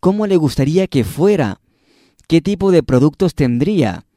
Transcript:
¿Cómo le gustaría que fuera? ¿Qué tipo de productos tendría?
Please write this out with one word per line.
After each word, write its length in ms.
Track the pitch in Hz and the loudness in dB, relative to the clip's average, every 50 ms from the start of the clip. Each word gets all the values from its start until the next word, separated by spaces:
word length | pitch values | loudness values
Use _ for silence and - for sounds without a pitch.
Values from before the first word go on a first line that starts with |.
¿Cómo 260 | - 185 196 208 214 202 | 2 0 0 0 0 0
le 80 | 196 | 0
gustaría 520 | 175 156 139 - - 170 156 156 185 190 180 | 2 0 0 0 -2 -2 0 0 -2 -2 0
que 180 | - 143 113 | -2 -2 -2
fuera? 560 | 92 - - 160 202 208 180 143 104 95 _ _ _ _ _ _ _ _ _ _ _ _ _ _ _ | -2 -4 -2 0 0 0 0 -2 -4 -4 _ _ _ _ _ _ _ _ _ _ _ _ _ _ _
¿Qué 140 | - 165 | 0 0
tipo 300 | 160 196 202 185 196 196 | 0 0 -4 -2 0 2
de 120 | 185 170 131 | 2 2 2
productos 500 | - 131 123 131 156 143 _ 196 175 - | 2 2 2 2 2 0 _ -4 -4 0
tendría? 720 | - 147 127 120 120 143 180 214 185 139 107 87 - - _ _ | -2 -2 0 0 0 0 0 0 0 0 -2 -2 -8 -14 _ _